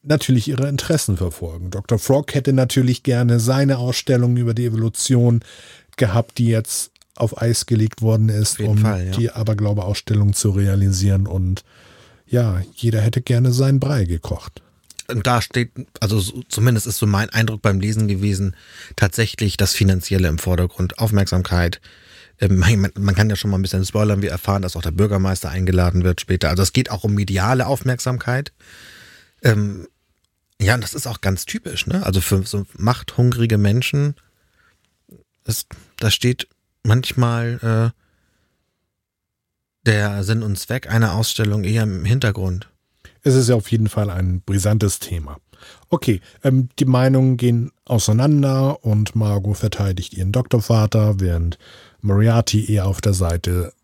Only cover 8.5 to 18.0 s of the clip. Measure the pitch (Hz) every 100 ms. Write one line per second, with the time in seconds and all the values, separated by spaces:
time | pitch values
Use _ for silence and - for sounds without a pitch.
8.5 | - 107 107 107 98 92 98 117 - 107
9.5 | 104 107 101 92 104 - 107 101 101 107
10.5 | 98 101 98 98 92 98 95 98 95 92
11.5 | 95 _ _ - - - _ _ 123 117
12.5 | 92 92 - 117 107 107 123 - 120 127
13.5 | 123 135 139 135 143 90 82 - - -
14.5 | - _ _ _ - - 123 113 123 -
15.5 | 123 117 - - - 104 107 92 - -
16.5 | - 120 113 117 - 104 101 113 110 113
17.5 | 107 107 98 104 110